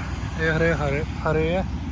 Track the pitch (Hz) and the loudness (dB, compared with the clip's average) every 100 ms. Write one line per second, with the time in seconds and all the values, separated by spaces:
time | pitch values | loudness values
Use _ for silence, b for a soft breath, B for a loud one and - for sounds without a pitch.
0 | - - - - 160 160 165 156 147 139 | -4 -4 -4 -2 0 4 2 2 0 0
1 | 165 - 160 156 160 185 185 - - | -2 -2 0 2 2 2 0 -4 -4